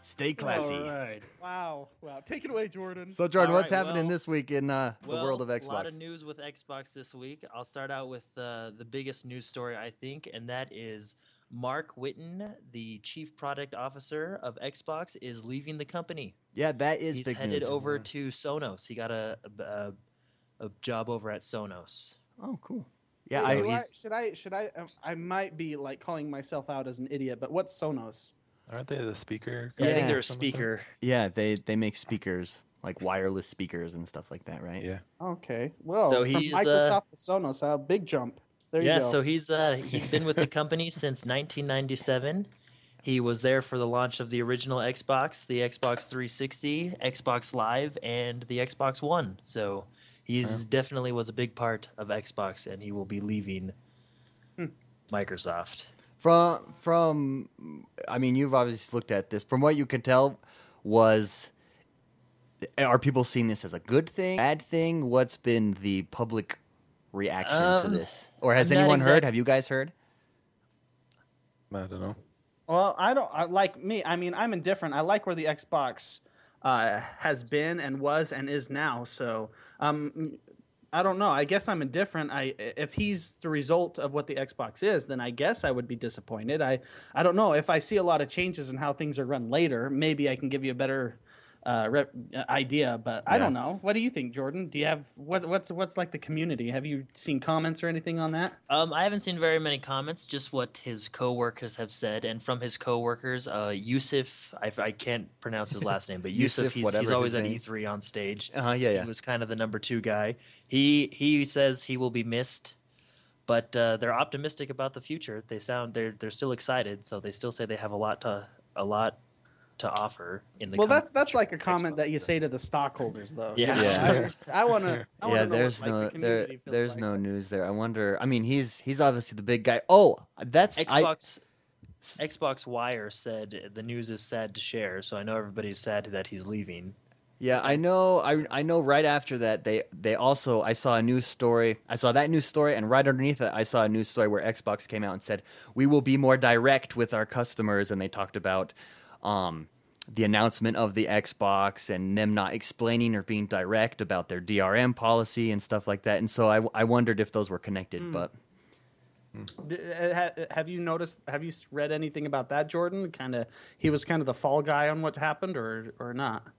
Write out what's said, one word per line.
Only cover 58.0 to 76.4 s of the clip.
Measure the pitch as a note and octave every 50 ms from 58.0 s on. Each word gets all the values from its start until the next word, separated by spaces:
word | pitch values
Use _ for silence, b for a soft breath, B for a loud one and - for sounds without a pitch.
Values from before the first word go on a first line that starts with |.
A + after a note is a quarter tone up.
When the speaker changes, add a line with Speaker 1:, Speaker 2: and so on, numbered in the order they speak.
| - -
Speaker 1:
I | - B2
mean, | C3 B2+ B2
you've | C3 C#3+ C#3+ C3
obviously | C3 B2 A#2+ A#2 A2 - - - A#2+
looked | A2 -
at | A2+ G2 G2 -
this. | - G#2 -
From | _ - B2+
what | C#3 D3 D#3 D3
you | C#3+
could | B2 - B2 A#2
tell, | - C3 B2+ C3+ C#3 B2+ - b b b b b b b b b
was, | G#2 G#2+ A2+ A2+ A2+ A2 A2 G#2+ G2 - - - - _ b b b b b b b _ _ _ _ _ _ _ _ _ _ _ _ _ _ - - _ -
are | C#3 C3 B2 B2+
people | - C#3 C3+ C3 B2
seeing | - - B2 A#2 A2+
this | A2 G2+ -
as | F#2 E2
a | E2+
good | - - A#2 C#3 D#3+ E3
thing, | - - F#3 F#3 F#3
bad | F#3+ A3+ C3+ D3+ D#3
thing? | - - - E3 D#3+ E3 E3 E3 D3 B2
What's | A#2+ B2+ C3 A#2 - -
been | _ A#2+ A#2+ A2+ A2 G#2+ G2 F#2+
the | F#2+ G2+ G2 F#2+ F2+
public | - - - A#2+ A2 A2+ A2 G#2 - - - _ _ _ _ _ _ _ _ _ _ -
reaction | G2 G2 G2+ - F#2 F#2 - C#3+ D#3
to | E3+ F3+ F#3 F#3 F3+
Speaker 2:
Um, | G3+ G3+
Speaker 1:
this? | F3+ - - - - - - _ _
Or | - B2+ A#2
has | C3 B2+ E3+
Speaker 2:
I'm | C#3+
not | C#3
Speaker 1:
anyone | C#3+ C#3+ D3 C#3+
heard? | C3 C3+ D3 D#3+
Speaker 2:
exact- | D3+ C3+
Speaker 1:
Have | A2
you | A#2 B2
guys | B2 C3 C3+ B2+ -
heard? | C#3 C3 C3+ D#3 - _ _ _ _ _ _ _ _ _ _ _ _ _ _ _ _ _ _ _ _ _ _ _ _ _ _ _ _ _ _ _ _ _ _ _ G2+
Speaker 4:
I | G2
don't | F#2+ F#2 G2 F#2
know. | F#2+ F#2+ A2 - - _ _ _ _ _ _ _ _ -
Speaker 3:
Well, | E3 F3 F#3+ G3+ - -
I | F3+ G#3 B3+
don't, | C#4 A#3 -
I, | A#2 D3+ E3+
like | E3+ F3+ F#3+ G3 F#3 F#3+ - C3+
me, | F#3+ A3 G#3+ F3
I | D#3 E3+
mean, | F3 F3+ F3 F3
I'm | - G#3+ A#3 G#3+
indifferent. | F3+ D#3 F#3 G3 F#3+ - D#3+ C#3+
I | C#3+
like | D#3 E3+ G3+ G#3+ G#3
where | - F3
the | E3 D#3
Xbox, | D#3 D3+ - - _ - D#3 C#3 C3 A#2 - - - - - b b b b